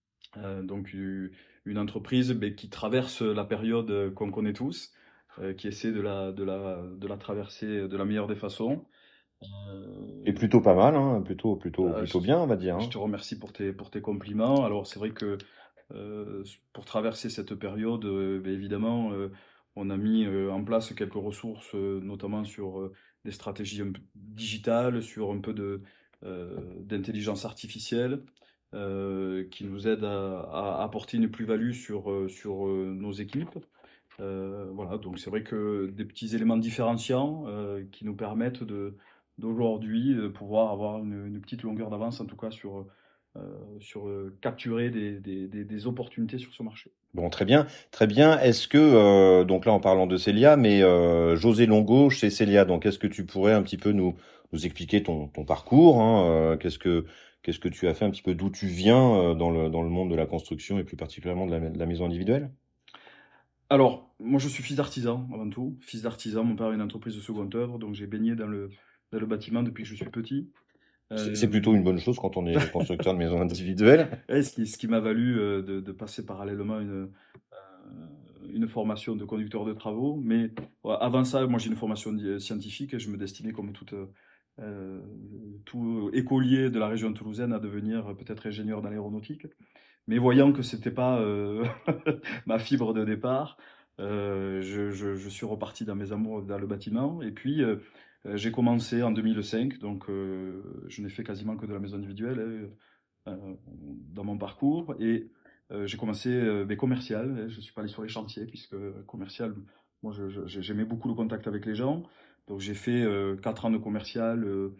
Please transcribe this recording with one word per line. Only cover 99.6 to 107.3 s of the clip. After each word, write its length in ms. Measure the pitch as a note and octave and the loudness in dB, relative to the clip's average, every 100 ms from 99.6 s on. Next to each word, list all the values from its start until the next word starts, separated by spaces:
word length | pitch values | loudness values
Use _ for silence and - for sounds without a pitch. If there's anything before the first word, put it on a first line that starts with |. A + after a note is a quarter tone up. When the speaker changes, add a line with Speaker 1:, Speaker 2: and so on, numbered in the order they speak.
| B2+ - | -2 -4
Speaker 1:
donc, 300 | G#2 G2+ - | -8 -10 -8
euh, 520 | G2 F#2+ F#2+ F#2 F#2 G2+ - - | -6 -6 -6 -8 -10 -12 -16 -14
je 140 | - | -12
n'ai 80 | G2+ | -10
fait 140 | G2 | -10
quasiment 320 | A2+ G2+ G#2 A2 | -10 -8 -8 -8
que 100 | A2 | -8
de 60 | |
la 60 | G2+ | -8
maison 180 | G2 G2+ | -8 -8
individuelle, 720 | G2+ G2+ A2+ B2 A2+ A2 G#2 G#2 _ _ _ _ - | -10 -8 -6 -6 -6 -8 -12 -18 _ _ _ _ -14
hein, 40 | |
euh, 220 | F#2+ G2 F#2+ - C#2+ C#2+ C#2+ - | -12 -12 -16 -18 -20 -16 -18 -16
dans 100 | F2+ | -12
mon 140 | G2+ G2+ | -8 -8
parcours. 580 | G2+ - C#3 D#3+ E3+ - | -8 -2 0 0 -4 -4
Et, 300 | A2+ A2+ - _ _ _ - | 0 0 -4 _ _ _ -14
euh, 140 | G2+ G2+ | -8 -8
j'ai 120 | G2 | -6
commencé, 320 | A2 G2+ B2 | -6 -4 -2
euh, 360 | B2 A2+ G#2 G2 | 0 0 0 -2
ben, 100 | G#2 | -2
commercial, 640 | B2+ B2+ - G#2+ A#2+ | 0 -2 -2 -6 -4